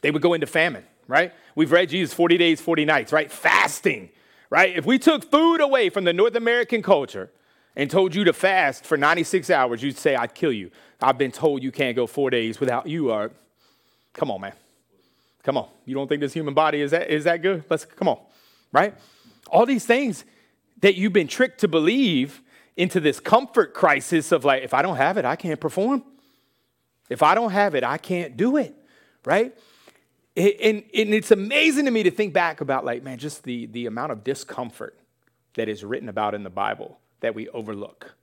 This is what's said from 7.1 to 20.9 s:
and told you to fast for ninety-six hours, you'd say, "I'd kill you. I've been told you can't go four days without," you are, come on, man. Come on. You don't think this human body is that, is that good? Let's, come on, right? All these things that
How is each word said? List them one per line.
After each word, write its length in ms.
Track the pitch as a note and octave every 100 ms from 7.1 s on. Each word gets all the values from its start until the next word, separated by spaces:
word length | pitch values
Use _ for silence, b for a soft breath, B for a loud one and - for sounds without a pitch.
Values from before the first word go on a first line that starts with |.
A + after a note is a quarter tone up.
| G2+ F#2+ _ _ _ _ -
and 140 | C#3+
told 260 | E3 F#3+ E3
you 80 |
to 100 | F#3
fast 500 | - F#3 F#3+ D3 C3
for 140 | - D#3
ninety-six 540 | D3 E3+ E3 F#3+ D3+
hours, 320 | D#3+ B2+ A#2
you'd 140 | C3+ B2+
say, 180 | D#3 C3
"I'd 180 | A#2
kill 180 | - D#3+
you. 200 | A2+ F2+ b b b
I've 180 | B2 C3
been 120 | C3+
told 300 | - D#3+ C#3
you 100 | C3
can't 240 | B2 C3+ A#2+
go 120 | A#2+
four 240 | - C3+
days 280 | B2 A2+ G#2+
without," 280 | C3 B2 -
you 240 | D#3+ C3+
are, 180 | G#2+ G#2+ - _ _ _ _ _ _ _
come 180 | - C#3+
on, 100 | G2
man. 120 | G2 - _ _ _ _ _ _ _ _
Come 140 | - C3+
on. 120 | - _ -
You 80 |
don't 140 | C3 C#3
think 140 | D3
this 120 | C#3+
human 220 | D#3+ D#3 D3
body 260 | D#3 D3
is 80 | C#3+
that, 200 | D#3+ -
is 140 | D3+ D3+
that 180 | E3+
good? 200 | F3 F#3 D3+
Let's, 160 | E3 -
come 220 | - F#3
on, 120 | B2+ _ b b b b
right? 240 | C#3+ G3+ - b b b b b
All 160 | A3+ A#3
these 180 | C4 -
things 400 | A#3+ C#4 E3 - b b b _ _
that 140 | G3+